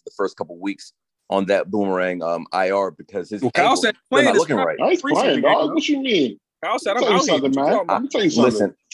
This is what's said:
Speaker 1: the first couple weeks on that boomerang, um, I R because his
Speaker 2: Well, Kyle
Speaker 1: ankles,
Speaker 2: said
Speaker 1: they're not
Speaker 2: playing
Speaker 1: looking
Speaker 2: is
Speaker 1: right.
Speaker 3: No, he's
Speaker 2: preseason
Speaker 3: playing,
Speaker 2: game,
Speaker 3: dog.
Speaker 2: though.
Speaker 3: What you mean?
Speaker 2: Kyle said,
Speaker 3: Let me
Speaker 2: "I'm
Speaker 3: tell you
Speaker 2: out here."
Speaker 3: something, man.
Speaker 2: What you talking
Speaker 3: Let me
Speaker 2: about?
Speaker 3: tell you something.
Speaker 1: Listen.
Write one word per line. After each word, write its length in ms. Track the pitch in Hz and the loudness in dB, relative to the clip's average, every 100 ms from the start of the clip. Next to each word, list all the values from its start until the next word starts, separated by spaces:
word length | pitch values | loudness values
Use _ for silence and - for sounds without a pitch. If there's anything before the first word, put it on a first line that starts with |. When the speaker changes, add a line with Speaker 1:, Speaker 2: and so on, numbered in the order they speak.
| - | -20
Speaker 1:
the 60 | - | -6
first 200 | 98 - | -6 -6
couple 220 | 80 85 | -12 -10
weeks 340 | 95 - - _ _ _ _ | -10 -10 -14 _ _ _ _
on 160 | 98 95 | -4 0
that 240 | 98 87 | 0 0
boomerang, 520 | 104 101 92 92 90 | -2 -2 0 -2 -4
um, 240 | 82 85 80 | -4 -6 -4
I 180 | 90 95 | -2 0
R 200 | 98 98 | 0 -2
because 380 | 78 - 98 87 | -6 -12 -10 -8
his 120 | 107 | -6
Speaker 2:
Well, 80 | 123 | -2
Kyle 140 | - 202 | 2 2
Speaker 1:
ankles, 160 | 247 | 2
Speaker 2:
said 140 | 226 - _ | 0 -4 _
Speaker 1:
they're 120 | 262 | 2
not 100 | - | 4
Speaker 2:
playing 40 | - | 4
Speaker 1:
looking 200 | 494 117 | 2 0
Speaker 2:
is 60 | |
Speaker 1:
right. 120 | 87 - | -2 -2
Speaker 3:
No, 80 | 254 | 0
he's 140 | 359 | 0
Speaker 2:
preseason 100 | 269 | 0
Speaker 3:
playing, 200 | 240 262 | 0 2
Speaker 2:
game, 80 | 135 | 2
Speaker 3:
dog. 260 | 139 226 311 | 2 2 2
Speaker 2:
though. 60 | |
Speaker 3:
What 140 | 320 - | -2 -2
you 120 | 277 | -2
mean? 400 | 269 196 127 - _ _ | 0 0 0 -4 _ _
Speaker 2:
Kyle 140 | 160 226 | -6 -4
said, 160 | 214 | -2
Speaker 3:
Let 60 | 214 | 0
me 40 | 240 | 2
Speaker 2:
"I'm 120 | 190 | 2
Speaker 3:
tell 20 | 170 | 2
you 60 | |
Speaker 2:
out 60 | 156 | 0
here." 80 | 139 | 0
Speaker 3:
something, 20 | |
man. 100 | 135 | 0
Speaker 2:
What 60 | 143 | 2
you 60 | 214 | 0
talking 120 | 175 | 0
Speaker 3:
Let 120 | 190 | -2
me 60 | 262 | -2
Speaker 2:
about? 40 | |
Speaker 3:
tell 140 | 269 | 0
you 60 | 190 | 0
something. 220 | 226 247 | 4 2
Speaker 1:
Listen. 220 | 220 202 - _ | 2 -2 -4 _